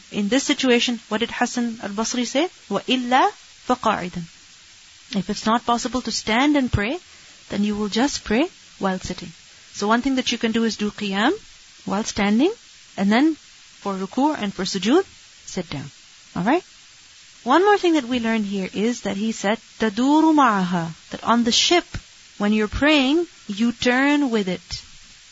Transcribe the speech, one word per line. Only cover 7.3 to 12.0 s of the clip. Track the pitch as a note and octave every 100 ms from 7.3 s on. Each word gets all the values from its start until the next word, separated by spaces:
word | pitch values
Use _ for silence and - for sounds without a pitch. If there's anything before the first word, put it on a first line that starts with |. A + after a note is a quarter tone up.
| - -
then | G3+
you | G#3 G#3
will | G#3
just | G#3 C#4 -
pray | - A3 F4 - - -
while | G3 F#3
sitting. | - - F3 - - - -
So | - G3+
one | A#3+
thing | C4+ C4
that | A#3
you | A#3
can | A#3
do | A3+
is | A3+ -
do | G#3
qiyam | - G3+ G3 A#3+ G#4 - - - - F#3+
while | G3